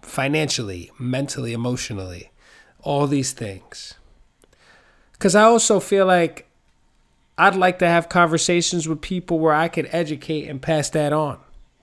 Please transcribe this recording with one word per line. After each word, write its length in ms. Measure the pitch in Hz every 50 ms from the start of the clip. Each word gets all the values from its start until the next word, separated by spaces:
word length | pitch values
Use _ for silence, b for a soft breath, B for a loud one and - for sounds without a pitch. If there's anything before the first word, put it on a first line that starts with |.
| -
financially, 880 | - - - 131 139 151 156 151 135 - - 113 98 92 87 85 - _ -
mentally, 540 | 120 123 127 135 139 135 - 135 123 117 117
emotionally, 760 | 113 120 123 123 123 - - 110 98 95 90 87 87 - - _ b b b b b b b b b
all 260 | b 160 143 143 147
these 260 | 139 143 139 131 - -
things. 640 | - 110 101 95 95 - - - - - - - _ _ _ _ _ _ _ _ _ _ b b b b b b b b b b b b b b
'Cause 160 | b - 190 165
I 80 | 208
also 380 | 214 226 233 220 - - 214 185
feel 260 | - - 202 196 190
like 380 | 185 180 175 165 160 - - - _ _ _ _ _ _ _ _ _ _ _ _ _ _ _ _ _ _ -
I'd 160 | 175 196 185
like 220 | 190 185 185 180 -
to 80 | 180
have 220 | 170 170 170 165 -
conversations 800 | - 180 175 160 165 160 - - 175 175 165 - 180 170 156
with 120 | 160 156 151
people 380 | - - 190 175 175 - 170
where 160 | 160 160 160 151
I 140 | 156 165
could 200 | 170 - 165 151 -
educate 560 | 160 170 170 151 151 127 - - 160 151 -
and 120 | - 143 131
pass 300 | - 165 160 151 139 -
that 240 | - 156 147 143 151
on, 240 | 156 151 143 - - _ _ - - - _ _ _